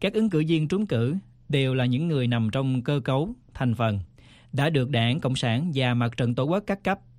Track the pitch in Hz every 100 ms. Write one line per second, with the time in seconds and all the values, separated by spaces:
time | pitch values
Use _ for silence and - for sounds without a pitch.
0 | 190 214 220 156 156 160 156 190 110 120
1 | 120 185 - - - 139 131 131 123 127
2 | 170 147 120 120 110 131 135 127 120 143
3 | - 135 190 240 - - 127 110 113 101
4 | 90 - - - - 131 143 151 127 131
5 | 117 127 - 131 123 117 175 135 127 120
6 | 120 - 123 123 131 185 - 196 - 196
7 | -